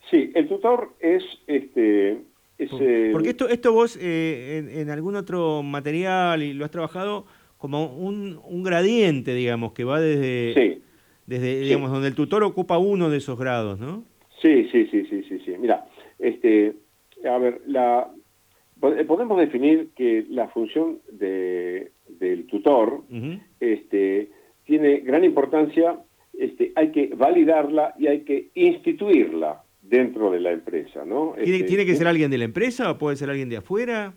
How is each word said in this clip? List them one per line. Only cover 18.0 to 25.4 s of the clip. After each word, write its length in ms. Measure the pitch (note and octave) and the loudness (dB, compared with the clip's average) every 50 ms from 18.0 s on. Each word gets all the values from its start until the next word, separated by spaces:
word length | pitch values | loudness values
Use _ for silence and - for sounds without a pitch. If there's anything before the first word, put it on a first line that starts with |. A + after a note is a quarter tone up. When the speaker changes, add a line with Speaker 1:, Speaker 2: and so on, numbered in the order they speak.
| B2 - - - _ _ _ _ _ _ _ _ _ _ _ _ | -2 -4 -12 -20 _ _ _ _ _ _ _ _ _ _ _ _
Speaker 1:
po-, 140 | - C#3 | 0 0
eh, 120 | D#3 B2+ D3+ | 2 2 0
podemos 340 | - D#3 F#3 B3 A#3 G#3 F3+ | 0 0 0 0 0 2 2
definir 480 | D#3+ D3 - A#2+ C3+ D3 D#3 D#3+ D#3 - _ | 2 2 2 0 4 4 4 4 2 -4 _
que 280 | - B2+ A#2+ A2+ A2 A2 - | -2 0 2 2 0 -2 -4
la 180 | C3 B2+ A2+ - | -4 -4 -4 -4
función 520 | - A#2+ A2+ G#2+ - D#3 E3 E3 D#3+ - _ - | -2 -4 -4 -2 -2 -2 -2 -2 -4 -8 _ -20
de, 800 | - G2 G2+ F#2+ F#2+ F#2+ F#2 F2+ F2+ F2+ F2+ F2+ F2 F#2+ G2 - _ _ _ _ - _ | -8 -6 -4 -4 -2 -2 -4 -2 -4 -4 -4 -4 -6 -8 -10 -12 _ _ _ _ -10 _
del 260 | F#2 F2+ F2+ F2 E2+ | -2 -2 -2 -2 -4
tutor, 560 | - - G2+ - D3+ C#3+ B2 A2 G#2+ - - - _ | -6 -6 0 2 4 4 4 4 2 0 -6 -10 _
Speaker 2:
Ujú. 300 | B2 A#2 A#2 D3 E3+ G#3 - _ _ _ | -10 -8 -8 -8 -10 -12 -16 _ _ _
Speaker 1:
este, 680 | B2+ A#2 G#2+ G2+ - _ - G2+ G2 G2 F#2+ G2+ G#2 G#2 - - _ _ _ _ _ | -2 -2 -2 -2 -4 _ 0 0 2 2 0 -2 -4 -4 -14 -20 _ _ _ _ _
tiene 340 | - D3+ D3+ D3+ C#3+ C#3+ C#3 | 0 0 2 4 4 2 2
gran 240 | - B2+ B2+ D#3+ F#3+ | 0 0 2 4 4
importancia, 720 | F3+ C#3+ C#3 | 4 4 2